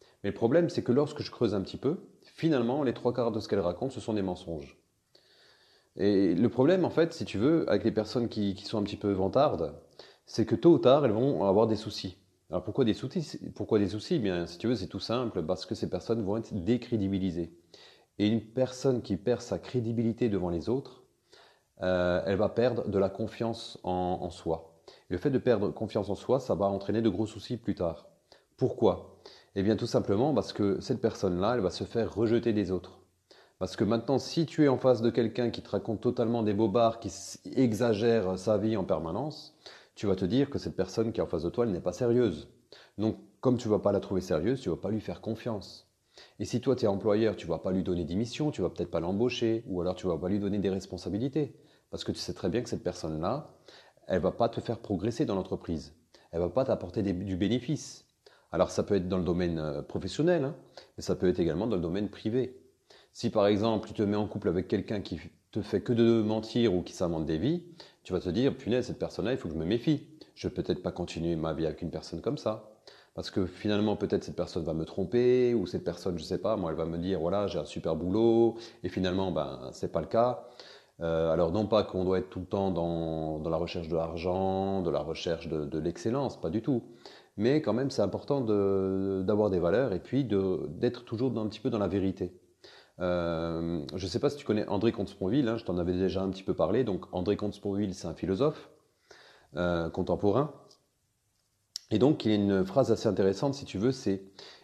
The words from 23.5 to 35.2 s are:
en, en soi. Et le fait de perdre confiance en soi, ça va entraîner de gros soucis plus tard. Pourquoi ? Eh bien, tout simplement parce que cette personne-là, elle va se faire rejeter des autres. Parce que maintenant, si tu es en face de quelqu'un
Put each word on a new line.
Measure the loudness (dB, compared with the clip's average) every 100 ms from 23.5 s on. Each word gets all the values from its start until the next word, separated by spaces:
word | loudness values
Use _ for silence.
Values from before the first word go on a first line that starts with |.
| -4 -10 -8
en, | -4 -2 0 -2
en | -6
soi. | -6 -4 -4 -6 _ -20 -18 -6
Et | -2
le |
fait | 0
de | 2
perdre | 4 4 2
confiance | -2 -4 -2 -2
en | -4
soi, | 0 0
ça | 2 0
va | 2
entraîner | 0 -2 2
de | 2
gros | 2 -4
soucis | -6 -8 -6
plus | -4 -2
tard. | -2 -4 -14 _ _ -20 _ -2
Pourquoi ? | 0 4 4 2 -6 -20 -20 -20 _ 0
Eh |
bien, | 2 2
tout | 2
simplement | 0 4 2 4
parce | 2 0
que | 0 2 2
cette | -2 0
personne-là, | 0 0 0 0 0
elle | 2
va | 0
se | -2
faire | -4 -2 -2 0
rejeter | 2 4 2
des | 0 0
autres. | -2 -6 -20 _ _ _ -20 -18 -8
Parce | -6 0
que |
maintenant, | 0 0 0 -2
si | 0 -2 -2
tu | 4
es | 4
en | 6
face | 4 4
de | 4
quelqu'un | 2